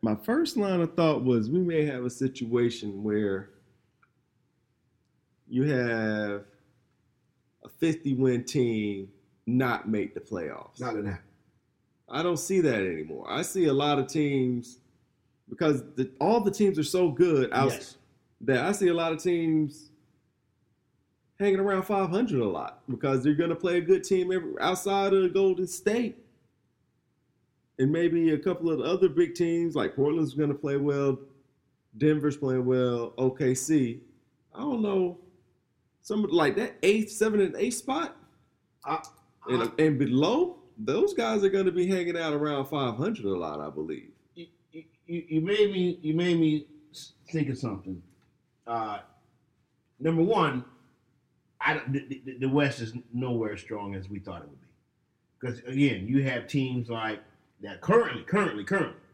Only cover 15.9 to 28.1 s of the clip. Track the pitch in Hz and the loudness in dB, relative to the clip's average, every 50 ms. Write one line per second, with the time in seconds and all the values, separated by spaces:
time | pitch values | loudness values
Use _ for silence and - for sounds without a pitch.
15.9 | - - 131 127 - - 139 180 220 240 202 202 - - 214 196 - 156 151 - | -4 -4 -4 -4 -2 -2 2 2 2 4 2 0 2 4 2 2 4 2 -2 0
16.9 | - 185 180 170 139 123 175 180 160 139 127 113 - 120 135 131 - - - - | 2 2 2 2 4 4 4 4 6 4 2 2 2 2 2 2 2 -2 -10 -16
17.9 | - _ _ _ _ _ _ _ _ _ - 117 135 123 127 180 202 202 202 175 | -20 _ _ _ _ _ _ _ _ _ -2 0 0 2 2 0 0 2 2 2
18.9 | 170 170 165 165 165 156 - 185 175 170 165 160 160 156 156 143 - - - - | 4 2 0 0 -2 -2 0 0 0 2 2 2 2 2 2 0 -4 -10 -20 -20
19.9 | _ _ _ _ _ _ _ _ _ _ _ _ _ _ _ _ _ _ _ _ | _ _ _ _ _ _ _ _ _ _ _ _ _ _ _ _ _ _ _ _
20.9 | _ _ _ _ _ _ _ _ _ _ 196 202 196 190 196 202 196 190 185 - | _ _ _ _ _ _ _ _ _ _ 2 2 2 2 2 0 0 -2 0 0
21.9 | 208 196 190 175 170 196 254 226 170 131 117 104 87 78 - - - - _ - | 0 0 0 0 0 0 0 0 0 0 0 0 -2 -4 -6 -8 -12 -16 _ -10
22.9 | 123 - - 139 135 131 123 147 151 143 170 170 165 165 - 180 170 175 165 156 | -8 -2 0 0 2 2 4 2 2 4 2 0 0 -2 0 0 0 2 4 4
23.9 | 190 185 - - 196 185 180 180 185 185 165 - - - - 156 185 185 - 196 | 2 2 4 0 0 2 2 2 0 -2 -2 -4 -6 -2 0 0 0 0 -2 -2
24.9 | 196 196 196 196 196 196 190 180 170 190 196 190 185 175 185 170 - - - 208 | 0 2 2 4 4 4 4 4 2 4 4 4 2 2 -2 -6 -6 -2 -2 0
25.9 | 208 240 247 - - - - _ _ _ _ _ _ _ _ _ _ _ _ _ | 0 2 0 -2 -4 -10 -20 _ _ _ _ _ _ _ _ _ _ _ _ _
26.9 | _ _ _ _ _ _ _ _ _ _ _ _ _ _ _ _ _ - 131 135 | _ _ _ _ _ _ _ _ _ _ _ _ _ _ _ _ _ 0 0 2
27.9 | 151 165 170 170 | 2 2 2 2